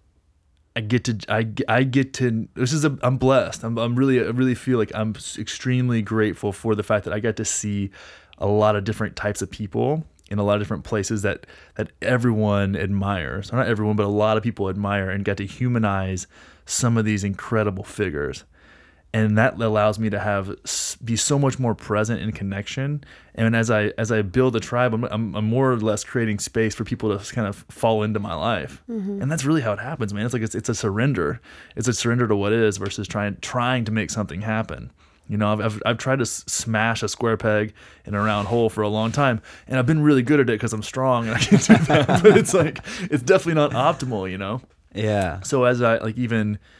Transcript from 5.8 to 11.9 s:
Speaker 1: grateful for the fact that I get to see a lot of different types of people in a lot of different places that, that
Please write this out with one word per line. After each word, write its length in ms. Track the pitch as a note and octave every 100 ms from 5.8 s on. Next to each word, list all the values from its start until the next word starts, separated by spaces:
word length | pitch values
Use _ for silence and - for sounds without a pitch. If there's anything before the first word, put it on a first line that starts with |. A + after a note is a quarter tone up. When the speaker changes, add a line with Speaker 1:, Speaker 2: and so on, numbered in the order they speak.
| B2 A#2
Speaker 1:
grateful 500 | G#2 A2 G#2+ E2 G#2
for 220 | F#2 A2+
the 80 | G#2+
fact 220 | - G#2+ F2+
that 80 |
I 40 | G#2+
get 180 | A2+ G#2+
to 80 |
see 460 | G#2 - G#2+ G2+ G2 - - - _ -
a 100 | G2
lot 300 | G#2 G#2+ G#2
of 80 |
different 320 | G2+ G#2+ G#2+ -
types 260 | G#2+ G2+
of 80 | F#2+
people 540 | - G#2 A2+ B2 D#3 - _ -
in 80 | G#2
a 60 |
lot 100 | G2+ G#2
of 40 |
different 240 | G2+ F2+
places 380 | - G#2+ G2 A2
that, 240 | G2+ - - - - -
that 140 | -